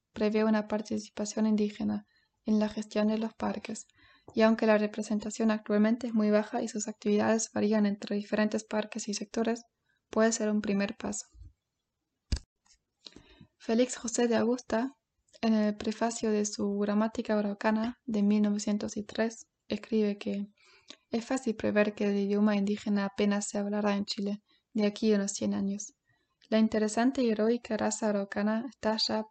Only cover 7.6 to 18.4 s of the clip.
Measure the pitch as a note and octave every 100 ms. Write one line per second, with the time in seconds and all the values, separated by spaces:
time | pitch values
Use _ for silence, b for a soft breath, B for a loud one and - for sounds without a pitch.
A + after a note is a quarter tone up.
7.6 | G#3 G#3+ G3+ G#3 - G#3 G#3 G#3+ G#3+ G#3+
8.6 | - G#3+ G#3+ A3 G#3+ G3+ G#3 - A3+ A#3
9.6 | - _ _ _ _ G#3+ A3 A3+ G#3+ G#3+
10.6 | G#3 G3+ G3+ - G#3 G#3 - - - _
11.6 | _ _ _ _ _ _ _ - - _
12.6 | _ _ _ _ B B B B B _
13.6 | - A3+ B3 - A3+ - A#3+ A3 A3 B3+
14.6 | - A3 C4 - _ _ _ - A3+ A3
15.6 | G#3 G#3 A3 G#3+ A#3 A#3 A3 G#3 G#3+ -
16.6 | G3+ G3+ G#3 G#3 A3 A#3 A3 G#3+ G#3 G3+
17.6 | A3 A3 A3+ B3 - G#3+ G3+ G#3+